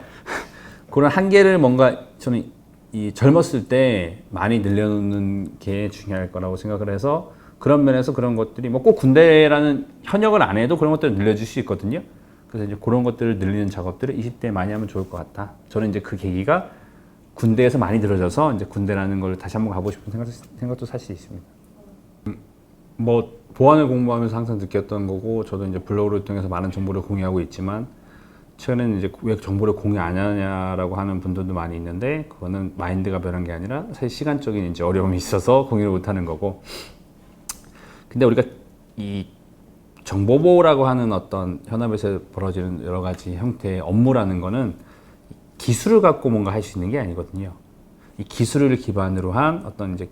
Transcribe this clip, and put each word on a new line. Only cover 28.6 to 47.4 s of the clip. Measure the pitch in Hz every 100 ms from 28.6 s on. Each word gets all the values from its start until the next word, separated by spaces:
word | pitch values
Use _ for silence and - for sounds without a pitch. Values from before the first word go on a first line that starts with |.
| - 123 120 98
이제 | 92 -
왜 | 117 104
정보를 | - 98 107 -
공유 | 104 101
안 | 85 92
하냐라고 | 101 101 98 95 92 92 90 92
하는 | 98 95
분들도 | 92 92 92
많이 | 90 85 85
있는데 | 85 87 127 156 147
그거는 | - 90 98 92 -
마인드가 | 87 92 95 92
변한 | 90 87
게 | 87
아니라 | 85 98 139 220
사실 | 156 123
시간적인 | - 151 143 123 104 87
이제 | 82
어려움이 | 87 92 92 92
있어서 | - 98 120 131 135
공유를 | 110 104
못 | 95 98
하는 | 95 85
거고 | 78 101 95 - - - - - - - - - - - - - - -
근데 | 120 127
우리가 | 117 127 - - - - -
이 | 202 202 185 - - - - - _ -
정보보호라고 | - 98 98 139 175 175 165 139 131
하는 | 127 117
어떤 | 95 - 98 90 90 -
현업에서 | 113 120 107 101 92 -
벌어지는 | - 95 90 92 87
여러 | 69 92
가지 | 90 90 95 87
형태의 | 120 117 101 92
업무라는 | 78 104 127 123 101 90
거는 | 90 123 135 127 - - - - - - _ -
기술을 | - 113 208 220
갖고 | 180 - 131
뭔가 | 110 98
할 | 107
수 | 98 98
있는 | 90
게 | 139
아니거든요. | 98 85 85 95